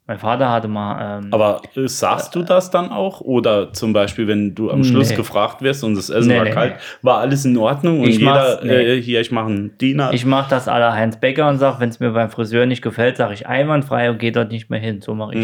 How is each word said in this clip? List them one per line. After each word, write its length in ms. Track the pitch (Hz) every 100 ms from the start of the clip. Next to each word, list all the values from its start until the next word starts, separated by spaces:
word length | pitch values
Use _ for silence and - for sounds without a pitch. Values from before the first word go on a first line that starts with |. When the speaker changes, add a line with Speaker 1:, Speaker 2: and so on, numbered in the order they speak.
| -
Speaker 1:
Mein 140 | 101
Vater 280 | 110 123 131
hatte 180 | 117 110
mal, 500 | 104 104 101 104 104
ähm, 100 | 101
Speaker 2:
Aber, 260 | 110 104 95 -
äh, 140 | 135 131
sagst 480 | - 92 117 - 175
du 60 |
das 260 | 170 185 180
dann 220 | 175 175
auch? 280 | - 190 -
Oder 520 | - 123 113 104 87
zum 200 | - 113
Beispiel, 360 | 104 98 - 107
wenn 260 | 104 104
du 160 | 92 107
am 140 | 143
Schluss 240 | 131 123 117
Speaker 1:
Nee. 60 | 117
Speaker 2:
gefragt 440 | 113 101 107 -
wirst 220 | 135 135
und 140 | 110 101
das 120 | -
Essen 200 | 107 120
Speaker 1:
Nee, 80 | 120
Speaker 2:
war 80 |
Speaker 1:
nee, 60 | 110
Speaker 2:
kalt, 240 | 110 120
Speaker 1:
nee. 40 | - - -
Speaker 2:
war 160 | 127 113
alles 260 | 127 139
in 120 | 135 123
Ordnung 440 | 110 139 175 160
und 60 | 123
Speaker 1:
Ich 80 | 110
Speaker 2:
jeder, 140 | 139
Speaker 1:
mach's, 260 | 139 131 110
nee. 120 | 120 127 117 127
Speaker 2:
äh, 40 |
hier, 180 | 120 117
ich 120 | 113
mach 140 | 113 110
einen 300 | 101 104 -
Diener. 340 | 131 143 131
Speaker 1:
Ich 120 | 123
mach 240 | 127 135 139
das 200 | 131 -
à 100 | 120
la 160 | 117
Heinz 220 | 110 113 110
Becker 300 | 131 139 147
und 100 | 139
sag, 220 | 135 127
wenn's 180 | 120 113
mir 120 | 123
beim 180 | 113 110
Friseur 360 | - 107 117 123
nicht 160 | 123
gefällt, 340 | 120 104 123 123
sag 160 | 113
ich 160 | 101 113
einwandfrei 600 | 135 147 151 139 123 120
und 80 | 113
geh 100 | 117
dort 220 | 120 107
nicht 180 | 113 113
mehr 80 | 113
hin. 220 | 110 101
So 140 | - 107
mach 140 | 107
ich 60 | 110